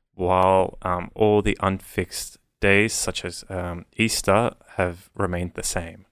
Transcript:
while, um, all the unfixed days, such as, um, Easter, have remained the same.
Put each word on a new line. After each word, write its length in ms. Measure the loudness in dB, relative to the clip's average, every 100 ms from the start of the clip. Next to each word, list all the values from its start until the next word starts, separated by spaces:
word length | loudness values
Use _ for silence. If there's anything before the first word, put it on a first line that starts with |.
| _ -4
while, 640 | 2 4 6 4 2 -2
um, 300 | -4 -4 -6
all 300 | 0 4 4
the 120 | 2 0
unfixed 800 | -2 -2 -6 -6 -6 -8 -12 -14 _ _
days, 340 | 2 4 2
such 300 | -2 -4 -6
as, 220 | -8 -12 -10
um, 380 | -8 -6 -8 -10 -2
Easter, 600 | -2 0 2 2 2 -4 _
have 420 | -4 -4 -4 -12
remained 400 | -4 -4 -4 -6
the 80 | -6
same. 460 | -6 -6 -8 -14 _